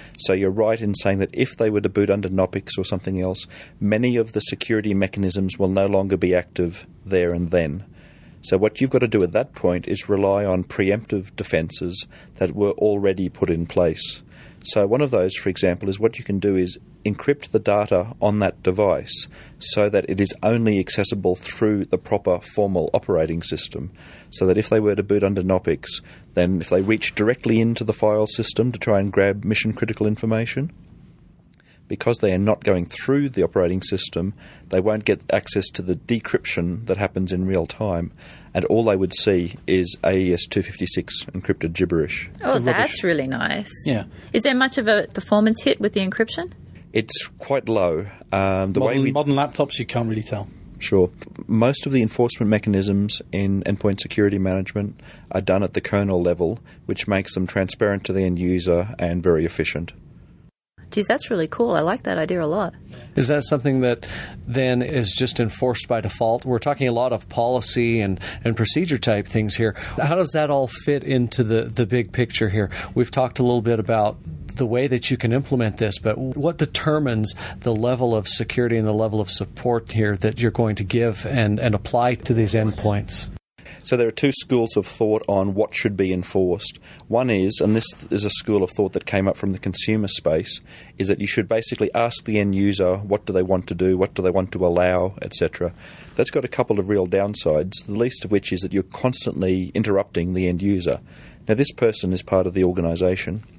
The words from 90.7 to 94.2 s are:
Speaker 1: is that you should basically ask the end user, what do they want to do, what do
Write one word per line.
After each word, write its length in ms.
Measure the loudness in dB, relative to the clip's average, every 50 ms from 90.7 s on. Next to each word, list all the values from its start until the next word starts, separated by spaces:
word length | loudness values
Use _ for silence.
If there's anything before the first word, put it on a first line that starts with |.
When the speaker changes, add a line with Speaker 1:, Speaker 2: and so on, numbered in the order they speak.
| -20 -20 -20 -14 -8 -4
Speaker 1:
is 100 | -2 0
that 120 | 0 0
you 60 | -2
should 220 | -2 -2 -2 0 0
basically 440 | 0 -2 -2 -2 -2 -2 -2 0 0
ask 320 | 0 0 0 -2 -4 -4
the 140 | -2 0 0
end 160 | 2 2 2
user, 440 | 2 2 2 2 2 2 2 0 0
what 260 | -2 -2 -2 -2 -2
do 80 | 0 0
they 100 | 0 2
want 240 | 2 0 0 0 -2
to 60 | -4
do, 240 | 0 2 2 2 2
what 160 | 0 -2 -2
do 80 | 0